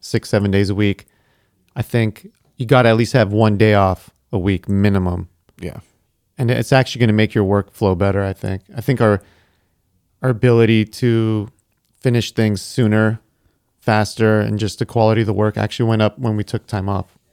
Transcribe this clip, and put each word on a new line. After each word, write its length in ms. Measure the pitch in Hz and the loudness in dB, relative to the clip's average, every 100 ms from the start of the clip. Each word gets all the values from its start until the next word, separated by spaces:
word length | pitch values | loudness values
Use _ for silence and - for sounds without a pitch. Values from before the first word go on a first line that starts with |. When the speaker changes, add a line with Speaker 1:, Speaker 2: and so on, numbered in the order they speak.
Speaker 1:
six, 280 | - 113 - | -6 -6 -2
seven 220 | 107 101 | -2 0
days 200 | 98 101 | 0 0
a 40 | |
week. 320 | 98 104 95 - _ _ _ _ _ _ - | 0 -2 -4 -12 _ _ _ _ _ _ -10
I 60 | |
think 460 | - 120 107 - 196 _ _ - | -4 -2 -2 -6 -20 _ _ -8
you 80 | 113 | 2
gotta 220 | 131 120 | 4 4
at 80 | 113 | 4
least 160 | 113 | 2
have 200 | 131 98 | 2 2
one 240 | 104 110 101 | 2 2 4
day 160 | 107 | 4
off 360 | 104 95 92 - _ - | 4 2 -2 -10 _ -8
a 60 | 98 | -4
week 300 | 92 92 - | -2 -2 -2
minimum. 600 | 98 104 98 90 90 90 _ _ - | 0 2 0 -2 -4 -8 _ _ -16
Speaker 2:
Yeah. 200 | 87 - - _ _ _ _ - | -14 -14 -20 _ _ _ _ -6
Speaker 1:
And 120 | 120 | -2
it's 220 | 127 127 | -2 2
actually 280 | 131 127 117 | 2 2 0
gonna 120 | 117 | 0
make 220 | 107 107 | 2 0
your 100 | 113 | 0
workflow 520 | 95 101 - - 101 90 | 0 0 -2 -2 0 0
better, 260 | 98 98 | 0 -2
I 80 | 98 | -4
think. 300 | 92 98 95 - | -6 -8 -8 -12
I 60 | - | -10
think 200 | 127 123 | -4 0
our, 200 | 110 101 - _ _ _ _ _ _ _ _ _ | 2 0 -4 _ _ _ _ _ _ _ _ _
our 80 | 131 | -6
ability 540 | 113 123 117 113 110 104 | 0 2 4 4 2 0
to 640 | - 123 113 110 107 101 _ _ _ _ _ | -2 -2 0 0 -2 -6 _ _ _ _ _
finish 300 | 131 120 - | -2 -2 -2
things 300 | - 110 101 | -2 0 -2
sooner, 560 | - - 110 107 110 110 _ _ _ _ _ _ | -6 -2 0 2 0 -2 _ _ _ _ _ _
faster, 600 | - 107 104 - 110 107 | -2 0 0 0 2 2
and 180 | 107 107 | 0 -4
just 180 | 104 - | -6 -6
the 80 | - | -6
quality 360 | 120 110 110 | 0 0 0
of 40 | 104 | -2
the 60 | |
work 240 | 98 107 104 | -2 -2 -2
actually 300 | 107 - 113 | -6 -4 -2
went 140 | 110 | 0
up 160 | 107 - | 0 -2
when 160 | 120 107 | -4 -4
we 80 | |
took 220 | 101 110 - | -6 -8 -8
time 220 | 101 98 | -8 -4
off. 300 | 98 - _ _ | -6 -8 _ _